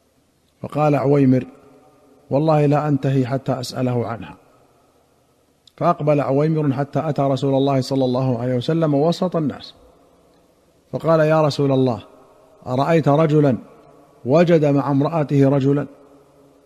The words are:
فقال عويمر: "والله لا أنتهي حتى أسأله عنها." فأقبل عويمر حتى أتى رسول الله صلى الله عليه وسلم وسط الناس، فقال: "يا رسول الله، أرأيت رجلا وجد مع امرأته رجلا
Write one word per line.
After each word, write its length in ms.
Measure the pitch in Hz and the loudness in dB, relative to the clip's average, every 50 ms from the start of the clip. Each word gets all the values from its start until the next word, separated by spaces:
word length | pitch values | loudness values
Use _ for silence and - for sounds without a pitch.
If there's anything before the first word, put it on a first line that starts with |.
| _ _ _ _ _ _ _ _ _ _ _ _ - | _ _ _ _ _ _ _ _ _ _ _ _ -16
فقال 320 | - - 143 151 151 147 | -8 -4 -2 0 2 2
عويمر: 520 | 135 117 135 143 143 139 131 131 127 120 - - - - - - - _ _ _ _ _ _ _ _ _ - | 0 2 2 2 4 4 4 2 2 0 -4 -10 -20 -20 -20 -20 -20 _ _ _ _ _ _ _ _ _ -4
"والله 360 | 127 139 156 160 156 151 147 | -4 -2 0 2 2 2 2
لا 220 | 143 143 147 147 151 | 2 2 0 0 -2
أنتهي 380 | 147 135 - 139 135 139 127 | -2 -2 -2 0 0 0 0
حتى 340 | 117 135 135 - - 131 131 | -2 -4 -6 -4 -6 -6 -6
أسأله 460 | 123 - - 127 131 123 123 123 113 | -8 -8 -8 -6 -4 -4 -2 -4 -4
عنها." 300 | 98 117 - 90 - - - _ _ _ _ _ _ _ _ _ _ _ _ _ _ _ _ _ _ _ _ _ _ _ _ _ _ _ | -6 -8 -10 -12 -16 -18 -20 _ _ _ _ _ _ _ _ _ _ _ _ _ _ _ _ _ _ _ _ _ _ _ _ _ _ _
فأقبل 440 | - 143 165 175 - 151 151 151 147 | -4 -2 -2 -2 0 0 0 0 0
عويمر 520 | 131 113 135 139 147 160 160 156 151 147 127 | 0 0 0 0 0 0 0 0 -2 -2 -2
حتى 360 | 117 143 139 - 139 131 160 | -2 -4 -4 -4 -4 -4 -4
أتى 140 | 139 - 139 | -2 -2 -2
رسول 320 | 139 139 131 - 139 135 | -2 -2 -2 -2 0 0
الله 260 | 135 135 139 139 135 | 0 0 0 0 -2
صلى 240 | 127 - 139 135 131 | -2 -2 -2 -2 0
الله 340 | 127 123 123 131 131 127 113 | 0 0 -2 -2 -2 -2 -2
عليه 160 | 120 127 127 | -2 -4 -4
وسلم 400 | 123 123 - 160 165 165 156 143 | -2 -2 -2 -2 0 0 0 0
وسط 420 | 139 143 165 170 - 190 180 - | 0 0 0 0 -2 -4 -4 -4
الناس، 380 | 170 156 135 - - - - - _ - - _ _ _ _ _ _ _ _ _ _ _ _ _ _ _ _ _ _ _ _ - | -4 -4 -4 -6 -8 -12 -20 -20 _ -20 -20 _ _ _ _ _ _ _ _ _ _ _ _ _ _ _ _ _ _ _ _ -10
فقال: 280 | 127 127 151 165 160 | -6 -2 0 2 2
"يا 220 | 156 151 156 160 156 | 2 2 2 2 2
رسول 300 | 147 135 - 143 139 135 | 0 0 0 0 0 2
الله، 300 | 131 131 127 117 104 - - - - - _ _ _ _ _ _ _ - | 2 2 0 -2 -4 -8 -16 -20 -20 -20 _ _ _ _ _ _ _ -10
أرأيت 420 | 123 127 127 139 156 165 165 139 147 | -6 -4 -2 0 0 0 2 2 2
رجلا 480 | 139 147 165 156 147 156 147 143 120 98 - - - - - - - - - _ _ _ - | 2 2 2 2 2 2 2 2 0 -2 -4 -12 -20 -20 -20 -20 -20 -20 -20 _ _ _ -4
وجد 400 | 120 135 160 180 165 175 160 147 | 0 2 2 4 4 4 4 4
مع 260 | 147 143 143 131 135 | 2 2 0 0 0
امرأته 580 | 147 135 143 151 165 165 151 - 147 139 139 135 | 0 0 0 0 -2 -2 -2 0 2 4 4 4
رجلا 380 | 139 143 131 139 143 147 147 - - - - - - - _ _ _ _ _ _ _ _ _ | 4 2 2 2 0 0 -2 -6 -12 -18 -20 -20 -20 -20 _ _ _ _ _ _ _ _ _